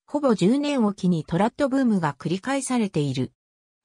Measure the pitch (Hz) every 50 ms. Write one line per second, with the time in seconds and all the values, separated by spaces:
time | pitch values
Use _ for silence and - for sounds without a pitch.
0 | _ - - 294 294 262 226 - 175 190 247 285 285 294 285 262 220 202 196 -
1 | - 180 180 160 147 - 165 165 202 233 - - 285 269 262 269 269 233 208 190
2 | 165 147 139 - - 170 175 190 - 254 277 277 269 - 254 240 214 190 - 160
3 | 147 143 127 135 127 120 - _ _ _ _ _ _ _ _ _ _